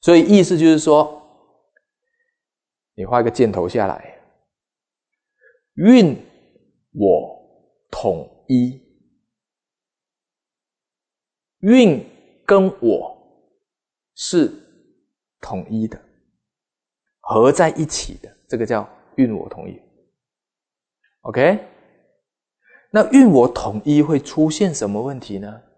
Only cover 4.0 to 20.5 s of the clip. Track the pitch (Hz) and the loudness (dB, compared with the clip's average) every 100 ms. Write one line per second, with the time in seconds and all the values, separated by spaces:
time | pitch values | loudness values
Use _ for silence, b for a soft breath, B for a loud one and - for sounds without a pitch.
4 | - - _ _ _ _ _ _ _ _ | -14 -20 _ _ _ _ _ _ _ _
5 | _ _ _ _ _ _ _ - 185 254 | _ _ _ _ _ _ _ 0 4 6
6 | 180 123 - _ _ _ _ _ _ - | 4 0 -16 _ _ _ _ _ _ -2
7 | 98 85 - - _ _ _ _ _ - | 0 0 -2 -20 _ _ _ _ _ -8
8 | 110 82 - _ _ 127 123 135 _ _ | -6 -6 -12 _ _ -2 -2 -8 _ _
9 | _ _ _ _ _ _ _ _ _ _ | _ _ _ _ _ _ _ _ _ _
10 | _ _ _ _ _ _ _ _ _ _ | _ _ _ _ _ _ _ _ _ _
11 | _ _ _ _ _ _ 190 254 226 131 | _ _ _ _ _ _ 2 6 6 2
12 | - _ _ _ - 196 190 - 117 95 | -6 _ _ _ 0 2 2 -2 -2 -2
13 | - - _ _ _ _ _ _ _ _ | -6 -18 _ _ _ _ _ _ _ _
14 | _ _ - 180 135 - _ _ _ _ | _ _ -4 -2 -2 -4 _ _ _ _
15 | _ _ _ _ - 101 - 110 110 - | _ _ _ _ -16 -14 -10 -6 -8 -10
16 | _ _ _ _ _ _ _ _ _ _ | _ _ _ _ _ _ _ _ _ _
17 | _ _ - 107 123 - 160 - 151 - | _ _ -4 2 2 2 0 -2 -8 -8
18 | - - - _ _ 120 110 113 104 _ | -14 -16 -20 _ _ -8 -4 -6 -6 _
19 | _ - 127 101 - - - - _ _ | _ -4 -2 -2 -12 -16 -18 -20 _ _
20 | _ _ _ _ _ | _ _ _ _ _